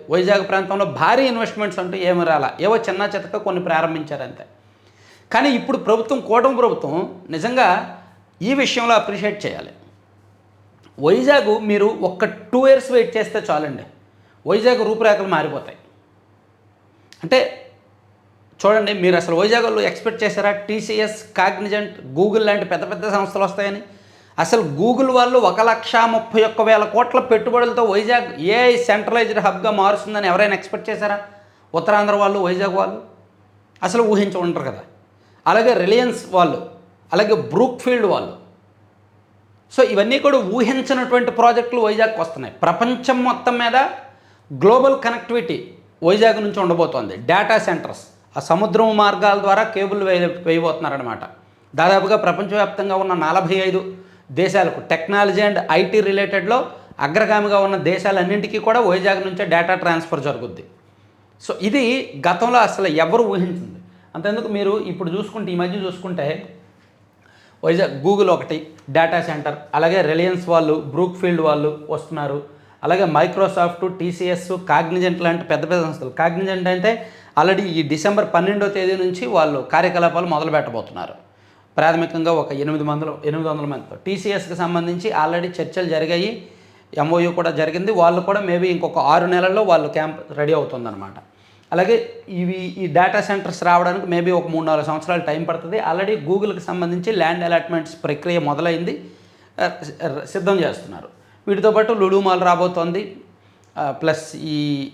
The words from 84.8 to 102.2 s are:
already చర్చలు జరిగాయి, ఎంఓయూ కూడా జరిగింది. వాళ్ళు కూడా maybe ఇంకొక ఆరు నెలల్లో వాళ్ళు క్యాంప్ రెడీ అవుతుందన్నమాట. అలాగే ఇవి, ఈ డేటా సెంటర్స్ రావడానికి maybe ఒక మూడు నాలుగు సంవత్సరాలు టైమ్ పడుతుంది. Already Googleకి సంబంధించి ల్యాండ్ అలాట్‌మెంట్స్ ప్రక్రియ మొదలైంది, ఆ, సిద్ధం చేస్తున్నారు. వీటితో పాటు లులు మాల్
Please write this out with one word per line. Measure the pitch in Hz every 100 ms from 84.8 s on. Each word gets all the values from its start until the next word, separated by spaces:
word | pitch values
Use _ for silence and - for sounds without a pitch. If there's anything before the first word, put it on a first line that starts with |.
| 170 180 214
already | - 156 170 175 175
చర్చలు | 160 190 175
జరిగాయి, | 156 160 175 202 233 - - _ _ _ -
ఎంఓయూ | 151 170 175
కూడా | 175 170
జరిగింది. | 151 156 165 196
వాళ్ళు | 180 170 175
కూడా | 180 202
maybe | 190 175 185
ఇంకొక | 170 165 160
ఆరు | 139 156 175
నెలల్లో | 180 185 196
వాళ్ళు | 208 165 151
క్యాంప్ | 156 156 151 -
రెడీ | 143 147
అవుతుందన్నమాట. | 156 135 127 117 98 98 98 - _ _ _ -
అలాగే | 170 190 226 - - -
ఇవి, | 180 180
ఈ | 185 185 185 180
డేటా | 156 185 202
సెంటర్స్ | 196 196 180 175
రావడానికి | 175 175 175 185 185
maybe | 170 175
ఒక | 175 170
మూడు | 160 160
నాలుగు | 156 151
సంవత్సరాలు | 156 156 175
టైమ్ | 165 151 160
పడుతుంది. | 165 165 208
Already | - 170 196 147 143
Googleకి | 196 208 180
సంబంధించి | - 175 170 175 180
ల్యాండ్ | 208 160 175
అలాట్‌మెంట్స్ | 170 170 - 170 156 -
ప్రక్రియ | 151 147 175 170
మొదలైంది, | 147 143 170 165 175 - - - _ _ _ -
ఆ, | 175 - 151 151 160 139 -
సిద్ధం | 190 180 196
చేస్తున్నారు. | 143 - - 87 - _ _ _ -
వీటితో | 196 214
పాటు | 214 214
లులు | 220 190
మాల్ | 196